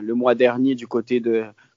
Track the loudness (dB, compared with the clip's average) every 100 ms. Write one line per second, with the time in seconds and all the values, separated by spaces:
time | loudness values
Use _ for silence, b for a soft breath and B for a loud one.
0 | -4 0 2 4 2 2 0 -2 -4 -4
1 | -2 -2 0 -2 -4 -12 b